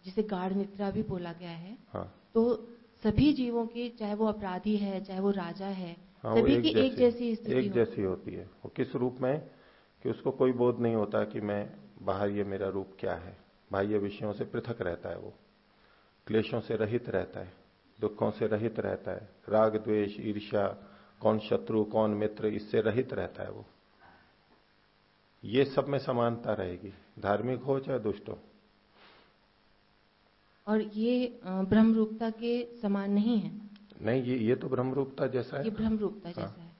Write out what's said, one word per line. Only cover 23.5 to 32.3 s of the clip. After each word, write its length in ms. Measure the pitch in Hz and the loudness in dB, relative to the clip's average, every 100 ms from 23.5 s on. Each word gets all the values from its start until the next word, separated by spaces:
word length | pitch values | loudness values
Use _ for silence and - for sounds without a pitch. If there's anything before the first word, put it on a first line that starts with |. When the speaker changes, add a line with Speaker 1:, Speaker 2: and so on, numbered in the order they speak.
Speaker 2:
वो। 140 | - - _ _ _ - - _ _ _ _ _ _ _ _ _ _ _ _ | -10 -16 _ _ _ -20 -20 _ _ _ _ _ _ _ _ _ _ _ _
ये 200 | 104 120 | 0 2
सब 220 | 135 - 131 | 4 2 0
में 100 | 139 | -2
समानता 540 | - 123 117 117 - | 0 2 2 0 -2
रहेगी, 420 | 104 90 90 101 - - - | -2 -2 -6 -12 -16 -20 -6
धार्मिक 420 | 101 104 117 127 | 0 0 0 -2
हो 180 | 131 135 | 0 -2
चाहे 200 | 135 131 | 0 -2
दुष्ट 300 | 107 - - | -2 -4 -8
हो। 100 | - - _ _ _ _ _ - - _ _ _ _ _ _ _ _ _ _ _ _ _ _ - | -12 -14 _ _ _ _ _ -20 -20 _ _ _ _ _ _ _ _ _ _ _ _ _ _ 0
Speaker 1:
और 140 | 214 | 2
ये, 460 | 214 208 226 247 247 | 2 0 2 2 0
अ, 360 | 240 185 190 | -4 -6 -2
ब्रह्म 320 | 190 214 226 | 4 8 8
रूपता 360 | 220 220 220 226 | 8 4 0 -4